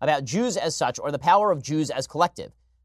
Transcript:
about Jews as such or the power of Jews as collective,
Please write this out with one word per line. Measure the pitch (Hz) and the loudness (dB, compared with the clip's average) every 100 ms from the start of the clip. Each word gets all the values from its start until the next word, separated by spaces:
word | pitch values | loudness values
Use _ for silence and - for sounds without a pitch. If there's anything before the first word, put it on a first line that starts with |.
about | 139 147 | 0 0
Jews | 131 170 247 190 | 0 -2 0 0
as | 165 - | -4 -2
such | 123 - | -2 -2
or | 143 | -6
the | 143 | -2
power | 175 202 208 | 4 4 6
of | 160 | 0
Jews | 131 156 151 | 0 -2 -2
as | 135 131 | -4 -6
collective, | 147 175 - - _ _ _ | 0 -2 -2 -14 _ _ _